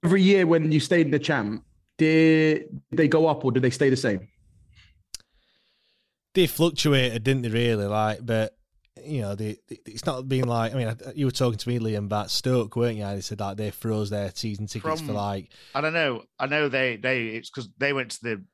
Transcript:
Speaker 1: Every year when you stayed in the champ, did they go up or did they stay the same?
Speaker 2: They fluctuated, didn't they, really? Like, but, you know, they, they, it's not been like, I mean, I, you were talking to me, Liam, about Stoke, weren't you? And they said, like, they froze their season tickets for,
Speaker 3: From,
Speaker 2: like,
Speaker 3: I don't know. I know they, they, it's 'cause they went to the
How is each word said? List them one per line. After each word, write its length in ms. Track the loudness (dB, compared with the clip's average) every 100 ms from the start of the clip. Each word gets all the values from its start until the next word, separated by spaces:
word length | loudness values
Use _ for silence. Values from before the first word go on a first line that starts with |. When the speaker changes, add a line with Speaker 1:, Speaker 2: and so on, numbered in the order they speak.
Speaker 1:
Every 180 | 4 4
year 240 | 6 6 6
when 240 | 4 4
you 80 | 2
stayed 280 | 4 2 4
in 40 |
the 80 | 0
champ, 460 | 0 -2 -2 -6 _ _ _ 2
did 800 | 4 6 6 6 4 2 -2 -16 _
they 160 | 2 4
go 180 | 4 4
up 180 | 2
or 60 | 0
did 140 | 2
they 60 | 0
stay 200 | 2 2
the 60 | 2
same? 320 | 0 -4 -6 _ _ _ _ _ _ _ _ -20 _ _ _ _ _ _ _ _ _ _ _
Speaker 2:
They 120 | 0 0
fluctuated, 800 | 2 0 2 2 2 2 0
didn't 180 | 0 0
they, 60 | 0
really? 380 | 0 2 0 0
Like, 380 | 0 0 -2
but, 320 | -2 -2 -2 _ _ _ _ -20
you 200 | -8 -6
know, 120 | -4
they, 220 | -6 -8 -8 _
they, 120 | -18 -16
it's 200 | -8 -6
not 220 | -6 -2
been 180 | -2 0
like, 260 | 0 -2
I 40 | -2
mean, 120 | -4
I, 80 | -6 -10 -4
you 80 | -2
were 60 |
talking 260 | 0 -2 -2
to 100 | -4
me, 120 | -2
Liam, 240 | -2 -4
about 260 | -2 -4 -4
Stoke, 460 | -4 0 0 -2 -2
weren't 220 | -2 -2
you? 60 |
And 120 | -6 -8
they 40 |
said, 200 | -8 -8
like, 160 | -8 -6
they 160 | -8
froze 380 | -6 -4 -2 -2
their 200 | -4 -6
season 340 | -6 -8 -6 -8
tickets 320 | -6 -6 -6
for, 60 | -4
Speaker 3:
From, 80 | -4
Speaker 2:
like, 340 | -4 -6 -10 -20 -10
Speaker 3:
I 60 | -4
don't 120 | -2
know. 300 | 0 -2 -2 -10 _
I 80 | -2
know 220 | 0 0
they, 280 | 0 0 -2
they, 320 | -2 -2 -2
it's 220 | -8 -12
'cause 180 | -14 -14 _
they 140 | -2
went 200 | -2 -4
to 100 | -8
the 220 | -8 -8 -10